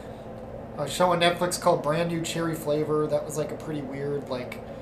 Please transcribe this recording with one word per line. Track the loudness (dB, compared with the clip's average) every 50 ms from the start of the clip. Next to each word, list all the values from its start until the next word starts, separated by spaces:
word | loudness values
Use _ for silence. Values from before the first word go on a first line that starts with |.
| -8 -12 -12 -12 -12 -12 -12 -12 -12 -12 -12 -12 -12 -12 -6 -6
A | -4 -4
show | 2 4 4 6 6
on | 6
Netflix | 6 4 4 4 0 0 0 2
called | 4 4 4 4 4
Brand | 2 2 2 2 0
New | 0 0 -2
Cherry | -2 -2 0 0 0 -2
Flavor. | -2 0 0 2 2 2 2 2 2 2
That | 2 2 0 0
was, | -2 -2 -2
like, | -2 -2 -4
a |
pretty | -6 -6 -6 -4 -4 -4
weird, | -6 -6 -4 -4 -2 -2 -2 -4 -4
like, | -6 -6 -6 -8 -10 -10 -10 -12 -12 -12